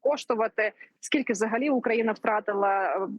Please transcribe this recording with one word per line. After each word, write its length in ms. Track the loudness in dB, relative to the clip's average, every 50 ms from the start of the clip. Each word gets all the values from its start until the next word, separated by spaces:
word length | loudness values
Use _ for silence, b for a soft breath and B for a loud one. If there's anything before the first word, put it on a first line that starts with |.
коштувати, 680 | 0 0 0 0 -2 -4 0 0 0 0 0 0 -2 -2 -2 B B B B _
скільки 340 | -6 -2 -2 -2 0 0 0
взагалі 360 | 0 0 0 0 0 0 2
Україна 420 | 0 0 0 0 0 2 0 0
втратила. 720 | -2 0 0 0 0 0 -2 -2 0 0 2 2 2 2 0
Е, 240 | 0 0 -2 -2 -4 -6